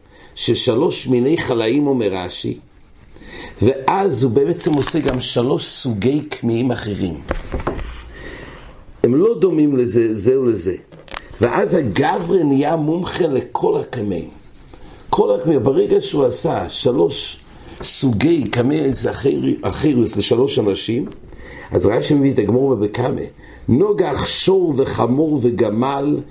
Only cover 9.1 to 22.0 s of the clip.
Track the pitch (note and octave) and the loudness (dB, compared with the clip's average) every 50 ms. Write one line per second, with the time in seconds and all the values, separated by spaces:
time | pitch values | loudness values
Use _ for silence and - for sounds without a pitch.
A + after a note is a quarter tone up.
9.1 | B2 D3 F#3 A3+ A#3 F3 E3 F#3 E3 D3+ D3+ D3 C#3 B2+ B2 A#2 G#2 A#2+ A2+ A2+ | 4 4 4 2 2 2 0 0 2 2 2 2 2 2 0 2 2 2 2 2
10.1 | A2 G#2+ F#2 A#2+ C3 C3+ B2+ A#2+ A2 F#2+ E2 F#2 F2 - - - - - - - | 0 0 2 2 2 4 4 2 0 0 -2 -4 -6 -6 -8 -18 -20 -20 -18 -14
11.1 | - - - - - - G#2 B2 - E3+ G#3 E3+ E3 F3+ C#3+ A2 F2 - C#3 D#3 | -14 -14 -14 -12 -6 -2 0 0 0 0 0 0 0 0 0 0 0 0 0 0
12.1 | F#3 G#3 F3 E3+ F#3 F#3 D#3+ C#3+ C#3 C3+ D3 C#3+ E3 D#3+ D3 D3+ E3 F3 E3+ - | 0 -2 -2 0 0 2 2 2 2 2 2 0 0 0 0 -2 -2 -2 -4 -4
13.1 | - - F3+ D#3 C3+ B2 - - - - - - - - - - - A#2+ G#2 G2+ | -4 -2 -2 0 0 -2 -4 -4 -6 -2 0 0 0 0 -4 -6 -6 -6 -4 -4
14.1 | F#2 E2 D#2 - - - - - - - - - - - - - - - - - | -4 -4 -6 -10 -14 -20 -20 -20 -20 -20 -20 -20 -20 -20 -20 -20 -20 -14 -8 -2
15.1 | - - G#3+ A3 G3+ - - D#3 D#3+ C3 G#2+ C3 C3+ E3+ G3+ G3+ G3 G3+ - - | 0 2 2 2 2 0 2 2 2 4 4 2 2 2 2 2 2 0 0 0
16.1 | - D3 C3+ B2 G2 - - E3 C3+ G#2 F2+ - - - - B2+ B2 D3+ E3+ - | 0 0 2 0 0 0 -2 -2 -2 -2 -4 -6 -4 -2 0 0 2 2 2 0
17.1 | - - - - - - - - - - - - - - - - - - - C3 | 0 -4 -8 -10 -12 -16 -20 -20 -20 -20 -20 -18 -12 -6 -4 -4 -2 0 0 0
18.1 | A#2 G2 - D#3+ E3+ D#3 A#2+ G2 - B2 A#2 C3 D3+ D#3+ C#3+ C3+ B2+ - - A2 | 2 2 2 2 2 2 0 0 0 0 0 2 2 0 0 0 -2 -2 -2 -4
19.1 | G2+ - - C#3+ D3+ C#3+ B2+ C3+ - - - G#2 F#2 - B2+ D#3 C#3 A#2+ A2+ G2+ | -2 0 0 0 0 0 0 -2 -2 -2 -2 -6 -2 0 2 2 4 4 2 2
20.1 | - G#2+ G2 - A#2+ A2 C3 C#3+ - B2+ G#2+ G2+ F#2+ - - - A2+ B2+ F3 A3 | 0 0 0 2 4 4 2 2 2 2 2 2 0 0 -2 -2 -2 -2 -4 -6
21.1 | - - - - - - - - - - - - - G2+ E2+ G2 A2+ C3 | -10 -16 -18 -20 -18 -18 -18 -18 -18 -16 -8 -4 -2 0 2 2 2 2